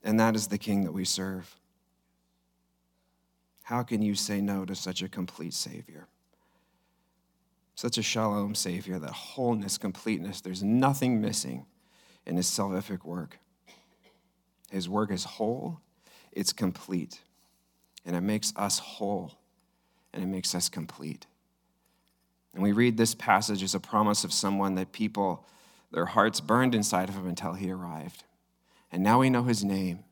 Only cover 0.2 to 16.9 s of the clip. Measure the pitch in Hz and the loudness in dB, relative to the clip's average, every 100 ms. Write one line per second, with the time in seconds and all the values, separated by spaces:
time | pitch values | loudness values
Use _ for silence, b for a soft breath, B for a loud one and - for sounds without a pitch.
0.2 | 113 110 101 101 110 101 95 85 90 - | 4 4 0 -4 0 0 0 -2 -2 -2
1.2 | 95 95 87 - _ _ _ _ _ _ | -4 -6 -10 -20 _ _ _ _ _ _
2.2 | _ _ _ _ _ _ _ _ _ _ | _ _ _ _ _ _ _ _ _ _
3.2 | _ _ _ _ - 120 120 110 107 101 | _ _ _ _ -4 -2 0 2 2 2
4.2 | - 101 101 98 92 95 - 90 92 - | 0 0 2 0 -2 -6 -4 -4 -6 -6
5.2 | 90 - 85 - - - - - - _ | -6 -6 -8 -6 -6 -8 -14 -18 -20 _
6.2 | _ _ _ _ _ _ _ _ _ _ | _ _ _ _ _ _ _ _ _ _
7.2 | _ _ _ _ _ - 120 117 107 117 | _ _ _ _ _ -6 -4 0 0 2
8.2 | 110 104 101 104 92 90 98 90 76 - | 2 2 0 -2 -2 -2 -4 -6 -6 -10
9.2 | - - 123 113 98 - 104 92 - 104 | -12 -2 0 2 0 -4 -4 -4 -2 -2
10.2 | 90 92 92 92 98 117 131 139 127 117 | -4 -8 -8 -4 2 4 4 4 2 2
11.2 | 107 - - 64 - _ b b b b | 2 -2 -4 -8 -12 _ b b b b
12.2 | - 87 90 - 98 95 98 95 78 87 | -4 -2 0 0 0 -2 -4 -8 -8 -8
13.2 | 78 - _ _ _ b b b b b | -8 -14 _ _ _ b b b b b
14.2 | b _ _ _ - 98 87 104 107 92 | b _ _ _ -10 -6 -2 -2 0 -2
15.2 | - - 110 123 - 165 _ b b b | -6 -4 -2 -2 -6 -8 _ b b b
16.2 | b - 101 - 98 90 - | b -4 -4 0 -2 -2 -6